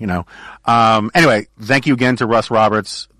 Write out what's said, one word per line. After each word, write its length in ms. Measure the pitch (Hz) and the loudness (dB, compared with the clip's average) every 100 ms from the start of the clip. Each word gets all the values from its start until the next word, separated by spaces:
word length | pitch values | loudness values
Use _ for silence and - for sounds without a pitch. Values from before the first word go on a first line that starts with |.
you 60 | 107 | -6
know. 180 | 90 - - - - | -6 -8 -16 -20 -8
Um, 460 | - 117 113 110 107 | 0 2 4 2 0
anyway, 340 | - 160 107 - _ | 0 2 2 -2 _
thank 260 | 107 135 147 | -4 -2 0
you 60 | |
again 240 | 127 127 120 | 0 0 0
to 80 | 117 | 0
Russ 240 | 117 - | 0 0
Roberts. 580 | 113 107 107 98 - - | 2 2 0 -4 -12 -16